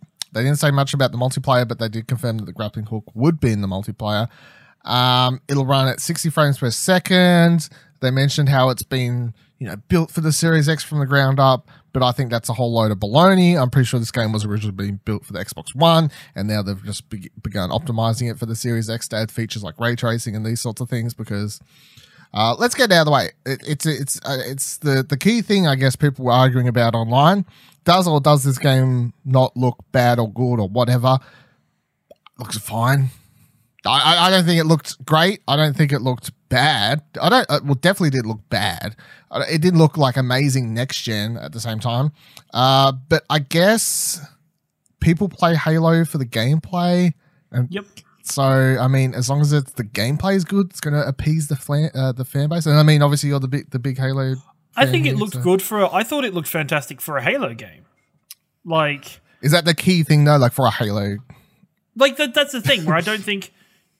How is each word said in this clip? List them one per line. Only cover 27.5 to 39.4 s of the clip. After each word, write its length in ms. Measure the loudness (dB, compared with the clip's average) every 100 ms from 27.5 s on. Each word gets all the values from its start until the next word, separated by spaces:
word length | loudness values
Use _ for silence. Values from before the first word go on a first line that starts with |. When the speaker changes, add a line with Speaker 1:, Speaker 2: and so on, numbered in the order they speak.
| _ _ _ 2
Speaker 1:
Does 220 | 2 4
or 120 | 2
does 220 | 4 4
this 140 | 2 0
game 540 | 2 2 2 0 -2 -6 0
not 320 | 2 2 0
look 260 | -2 -2 -4
bad 280 | 0 2 2
or 120 | 0
good 280 | -2 -2 0
or 100 | -2
whatever? 480 | 0 0 2 2 2 -2 -20 _ _ _ _ _ _ _ -20 _ _
Looks 200 | -12 -10
fine. 500 | -8 -2 0 2 0 -4 _ _ _ _ _ _ -2
I, 300 | 2 4 4
I, 100 | 4
I 20 |
don't 160 | 4 4
think 140 | 2
it 60 | 4
looked 380 | 2 0 -14 0
great. 340 | 2 2 0 -2
I 80 | 0
don't 200 | 0 2
think 160 | 0
it 80 | 0
looked 300 | -2 -4 -8 -18 _
bad. 520 | 0 2 0 0 -2 -6 -4
I 100 | 2
don't, 200 | 2 2
uh, 120 | -2
well, 120 | 0 0
definitely 340 | 2 2 0
didn't 160 | 0 -4
look 140 | -8 -6
bad. 460 | -2 -2 -4 -8 -12 -20 -20 _
I, 100 | -8